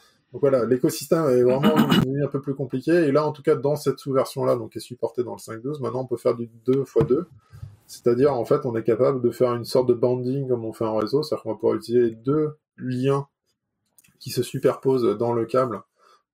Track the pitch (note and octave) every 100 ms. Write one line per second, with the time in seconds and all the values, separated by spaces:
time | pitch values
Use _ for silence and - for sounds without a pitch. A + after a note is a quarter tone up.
0 | _ _ _ A#2+ C#3 C3 A2+ B2+ D#3 -
1 | - E3 D3+ B2 B2 C3+ D#3 - - -
2 | B2+ C#3 C#3 C#3 C#3+ C3+ B2+ C3 D#3+ F3
3 | D3+ C#3+ D3+ C#3+ D#3+ C#3+ C#3 D3 C#3 C3
4 | C#3 C3 B2 C3+ C3 B2+ A2 A2 - B2
5 | - - A2+ G#2 - A2+ B2+ D3+ A#2 B2+
6 | B2+ A#2 B2 A#2 A#2 A#2 - C3+ C3 A#2+
7 | A#2 C#3+ F#3 - _ - - - - -
8 | B2 A#2+ C#3+ B2 A2 C#3+ C3 A2+ A#2 A2
9 | C3+ C3+ A#2+ - B2 A#2+ A2 C3+ B2 A#2
10 | B2 B2+ B2 C#3 C3 A#2 A2 - A2+ A2
11 | G#2+ C#3 D3 - A2+ G#2+ A2+ A2 - A#2+
12 | A#2 A2+ B2 D#3 D3+ D3 _ - B2+ B2
13 | C3+ C#3+ C#3+ _ _ _ _ _ _ _
14 | _ _ - B2 A#2+ C3 C3+ - C3+ C3
15 | A2 G#2 A#2+ A#2 A2+ B2+ B2+ G2 - _
16 | _ _ _